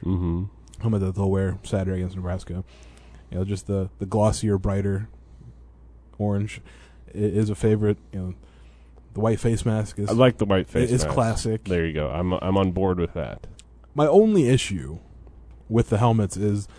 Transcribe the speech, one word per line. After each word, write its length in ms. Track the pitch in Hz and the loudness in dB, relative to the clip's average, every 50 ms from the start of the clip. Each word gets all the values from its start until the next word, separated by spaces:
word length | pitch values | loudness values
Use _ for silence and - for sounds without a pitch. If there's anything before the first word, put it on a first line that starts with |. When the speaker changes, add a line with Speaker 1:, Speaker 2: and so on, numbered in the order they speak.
| - | -4
Speaker 1:
Mm-hmm. 400 | 85 95 90 90 87 85 85 95 101 - - - - - - | -2 -2 0 0 0 -2 -2 -4 -6 -10 -16 -20 -20 -14 -6
Speaker 2:
helmet 200 | - 117 110 101 | -2 0 0 0
that 140 | 95 95 92 | 0 -2 -2
they'll 140 | 95 98 95 | -2 0 0
wear 260 | 95 98 95 95 90 95 - | 0 0 0 -2 -4 -6 -8
Saturday 340 | - - 98 95 95 92 92 | -4 -4 -4 -2 -2 -4 -4
against 180 | 92 90 95 | -4 -6 -6
Nebraska. 480 | 92 90 90 90 92 - - 87 90 95 - - - - - - - - - - - - - | -8 -8 -6 -6 -8 -8 -10 -10 -10 -10 -12 -16 -20 -20 -20 -20 -20 -20 -20 -20 -20 -16 -10
You 80 | - 90 | -6 -6
know, 40 | 95 | -4
just 200 | 98 104 95 - | -4 -4 -6 -4
the, 240 | - 101 98 95 95 - - | -4 -2 -2 -2 -4 -6 -10
the 80 | 104 | -8
glossier, 540 | 95 95 110 104 110 107 - - 107 101 95 | -2 0 2 2 2 2 0 0 0 0 0
brighter 500 | 95 104 98 98 98 101 98 95 107 - - - - - - - - - - - - - - - - - - - - - - - | 0 -2 -2 -2 -2 -2 -2 -4 -4 -8 -14 -20 -20 -20 -20 -20 -20 -20 -20 -20 -20 -20 -20 -20 -20 -20 -20 -20 -20 -18 -10 -4
orange 420 | 107 104 101 101 101 104 - - - - - - - - - - - - - | -2 -2 -2 -2 -2 -4 -8 -12 -18 -20 -20 -20 -20 -20 -20 -20 -20 -14 -6
i-, 20 | 98 | -2
is 320 | 104 104 87 104 110 104 | -2 0 2 2 0 0
a 60 | 104 | 0
favorite. 420 | - - 110 107 107 107 104 104 - - - | 0 2 2 2 4 2 0 0 -2 -4 -14
You 80 | - 95 | -12 -10
know, 140 | 92 90 90 - - - - - - - - - - - - - - - - | -8 -8 -10 -12 -16 -20 -20 -20 -20 -20 -20 -20 -20 -20 -20 -20 -20 -14 -6
the 40 | 98 | -2
white 180 | 107 113 113 107 | 0 0 0 2
face 260 | - 120 113 113 - | 0 0 0 0 0
mask 320 | 120 107 107 107 - - - | 0 0 -2 -2 -4 -6 -6
is 100 | 101 104 | -4 0
Speaker 1:
I 40 | 110 | 2
like 240 | 113 127 127 117 - | 4 4 4 4 2
the 80 | 110 | 0
white 220 | 101 98 95 90 - | 2 2 0 0 0
face 240 | - - 123 120 | 0 0 0 2
Speaker 2:
is 120 | 120 131 - | 2 0 0
Speaker 1:
mask. 100 | 76 69 | 0 0
Speaker 2:
classic. 480 | - 120 113 110 - - 113 110 110 - | 0 0 0 0 -2 -2 -2 -4 -4 -2
Speaker 1:
There 200 | 95 92 87 82 | -2 0 0 0
you 80 | 82 76 | 0 0
go. 160 | 76 76 64 | -2 -2 -2
I'm, 240 | 62 82 90 90 90 | -2 -2 -2 -2 -2
I'm 240 | - - 92 95 98 | -2 0 0 2 2
on 140 | 98 92 85 | 2 2 2
board 260 | 92 95 95 92 90 | 0 0 0 0 0
with 140 | 85 82 - | -2 -4 -4
that. 340 | 85 76 57 - - - - - - - - - - - - - | -6 -8 -8 -8 -12 -14 -16 -18 -18 -20 -20 -20 -20 -20 -10 -2
Speaker 2:
My 100 | - 147 156 | 0 2 6
only 400 | 147 196 220 220 214 190 143 120 | 6 6 6 6 6 4 6 6
issue 500 | 131 123 - - 98 87 65 67 78 85 - - - - - - - - - - - - - - | 4 4 2 0 -6 -8 -8 -10 -12 -14 -16 -18 -20 -20 -20 -20 -20 -20 -20 -20 -20 -20 -10 -2
with 200 | 110 117 117 - | 0 0 2 2
the 80 | 113 101 | 2 2
helmets 400 | 120 120 113 110 104 92 - 92 | 2 4 2 2 0 -2 -2 -2
is 300 | 104 104 101 104 98 - - | -2 -2 -2 -2 -4 -8 -14